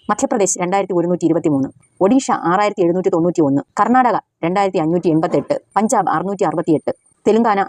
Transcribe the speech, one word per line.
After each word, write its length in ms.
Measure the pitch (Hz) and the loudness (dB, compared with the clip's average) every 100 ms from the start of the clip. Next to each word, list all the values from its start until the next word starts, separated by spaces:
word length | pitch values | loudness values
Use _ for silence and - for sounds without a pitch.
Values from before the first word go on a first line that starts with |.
| - | -4
മധ്യപ്രദേശ് 480 | - 277 254 196 - | -2 0 0 0 -2
രണ്ടായിരത്തി 320 | 180 196 190 175 | -2 -2 0 0
ഒരുന്നൂറ്റി 280 | 170 175 165 | 0 0 0
ഇരുപത്തിമൂന്ന്, 400 | 165 160 139 135 - _ - | 0 0 -2 -4 -8 _ -2
ഒഡീഷ 260 | 190 254 - 226 165 | 2 2 0 -4 0
ആറായിരത്തി 340 | 185 208 202 175 | 0 0 0 0
എഴുന്നൂറ്റി 260 | 180 185 175 | 0 0 0
തൊണ്ണൂറ്റി 280 | 170 165 143 | 0 2 2
ഒന്ന്, 140 | 139 - - | 0 -4 -2
കർണാടക 380 | 214 247 254 180 - - 165 | 0 2 2 0 -6 -6 -4
രണ്ടായിരത്തി 360 | 190 196 185 156 | 0 0 0 0
അഞ്ഞൂറ്റി 260 | 175 175 160 | 0 2 0
എൺപത്തെട്ട്, 420 | 170 147 - 143 _ 196 | 0 -2 -2 -6 _ -2
പഞ്ചാബ് 340 | 214 262 - - | 0 0 0 -2
അറുന്നൂറ്റി 320 | 180 196 180 | -4 -2 -2
അറുപത്തിയെട്ട്, 440 | 156 170 147 - - _ _ - | -2 0 0 -2 -10 _ _ 0
തെലങ്കാന 320 | 220 233 202 | 2 2 0